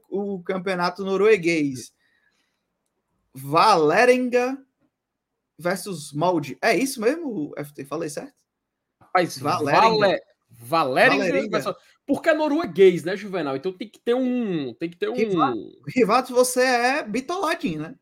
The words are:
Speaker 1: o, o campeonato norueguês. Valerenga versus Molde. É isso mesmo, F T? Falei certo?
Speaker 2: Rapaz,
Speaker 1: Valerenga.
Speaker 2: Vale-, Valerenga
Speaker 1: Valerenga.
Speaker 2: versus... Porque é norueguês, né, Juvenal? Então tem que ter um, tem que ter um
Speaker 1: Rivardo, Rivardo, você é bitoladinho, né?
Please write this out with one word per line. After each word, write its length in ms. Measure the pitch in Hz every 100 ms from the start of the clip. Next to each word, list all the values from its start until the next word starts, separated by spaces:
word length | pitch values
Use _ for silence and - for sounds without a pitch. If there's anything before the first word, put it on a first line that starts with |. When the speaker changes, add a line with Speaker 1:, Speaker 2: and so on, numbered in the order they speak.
| -
Speaker 1:
o, 260 | 190 202
o 80 | 190
campeonato 640 | 175 185 180 180 175 190
norueguês. 880 | 190 190 208 208 170 165 147 127 - _ _ _ _ _ _ _ _ _ _ _ _ _ _
Valerenga 1200 | 135 139 160 208 180 151 180 247 254 254 247 247 269 _ _ _ _ _ _ _ _ _ _
versus 540 | 170 190 208 170 147
Molde. 440 | 143 175 175 131 -
É 140 | 214 185
isso 240 | 262 247
mesmo, 520 | 214 330 311 196 147 -
F 160 | 147
T? 120 | -
Falei 240 | 139 156 165
certo? 240 | - 294 _ _ _ _ _ _ _
Speaker 2:
Rapaz, 380 | _ 185 175 135
Speaker 1:
Valerenga. 600 | 143 170 143 160 226 220
Speaker 2:
Vale-, 220 | 202 160 - _ _
Valerenga 720 | - 120 165 139 143 226 208
Speaker 1:
Valerenga. 340 | 185 180 214 160
Speaker 2:
versus... 160 | 196 - _ _ -
Porque 220 | 277 330
é 60 |
norueguês, 680 | 311 302 285 339 156 190 170
né, 140 | 156 190
Juvenal? 400 | 208 185 143 135
Então 160 | 185
tem 160 | 185 214
que 100 | _
ter 160 | -
um, 580 | 247 254 247 220 165 135
tem 140 | 113 170
que 80 | 170
ter 120 | 208
um 60 |
Speaker 1:
Rivardo, 680 | 240 220 175 135 110 - - 151
Rivardo, 460 | 254 196 240 254
você 280 | 247 247 254
é 400 | 254 240 247 285
bitoladinho, 800 | 220 233 262 359 320 330 262 156
né? 120 | 160 -